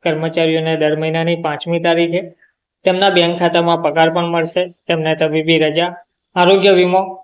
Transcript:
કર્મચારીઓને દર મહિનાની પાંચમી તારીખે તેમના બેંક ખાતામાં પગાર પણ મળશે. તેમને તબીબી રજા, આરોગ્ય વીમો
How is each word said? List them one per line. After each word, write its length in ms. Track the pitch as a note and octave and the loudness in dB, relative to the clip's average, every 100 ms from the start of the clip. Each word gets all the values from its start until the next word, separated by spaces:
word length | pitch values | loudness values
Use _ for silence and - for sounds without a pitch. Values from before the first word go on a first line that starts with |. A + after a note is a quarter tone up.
કર્મચારીઓને 720 | E3+ D#3 E3 E3 E3 D#3+ D#3+ D#3+ | -4 -2 -4 -2 0 0 -2 0
દર 200 | D3+ D#3 | 0 -2
મહિનાની 400 | D#3+ E3 E3 E3+ | -2 -2 -2 -2
પાંચમી 440 | E3 D3 E3+ E3+ | -4 -6 -4 -2
તારીખે 400 | E3+ E3 E3+ F3 E3+ - _ _ _ _ | 0 0 0 -2 -6 -14 _ _ _ _
તેમના 260 | F#3 F#3 G3 | -2 0 2
બેંક 280 | F3+ E3+ F3 | 2 2 0
ખાતામાં 440 | E3+ E3+ E3+ E3 | 0 0 0 0
પગાર 320 | D#3+ D#3+ D#3+ | 0 2 2
પણ 120 | E3+ E3+ | 2 -2
મળશે. 420 | E3+ E3 F3+ F3+ | -2 -2 -4 -6
તેમને 460 | - - E3 D#3 | -6 -6 -2 -2
તબીબી 440 | D#3+ D#3 D#3+ D#3 D#3+ | -2 0 0 2 2
રજા, 360 | D#3 D#3 F3 F3 - _ _ | 2 0 -4 -6 -20 _ _
આરોગ્ય 380 | F3+ F#3+ G3 G3 | 0 4 4 4
વીમો 260 | F#3 F3+ F#3 F#3+ - | 4 4 2 -2 -8